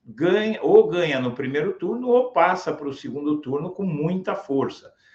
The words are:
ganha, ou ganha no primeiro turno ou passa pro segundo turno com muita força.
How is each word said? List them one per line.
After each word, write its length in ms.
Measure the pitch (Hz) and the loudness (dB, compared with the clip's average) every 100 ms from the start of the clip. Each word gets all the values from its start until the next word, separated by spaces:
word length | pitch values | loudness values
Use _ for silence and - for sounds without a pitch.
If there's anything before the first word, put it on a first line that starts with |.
ganha, 560 | 127 110 175 202 220 214 | -20 -2 0 2 0 -2
ou 260 | 147 208 208 | 6 8 8
ganha 320 | 175 160 135 | 2 0 0
no 120 | 123 | -2
primeiro 420 | 120 131 143 190 | -4 -4 -2 -2
turno 340 | 190 180 233 247 | -4 -6 -4 2
ou 240 | 247 240 | 2 2
passa 400 | 175 175 185 - | 2 2 2 -4
pro 200 | 151 143 | -6 -8
segundo 440 | 135 127 135 147 151 | -10 -10 -6 -2 -4
turno 300 | 127 143 180 | -2 -6 -6
com 140 | 180 | -6
muita 500 | 196 147 160 185 - | -4 -2 -2 -2 -4
força. 560 | - - 139 113 - - _ _ | -8 -2 -2 -2 -6 -18 _ _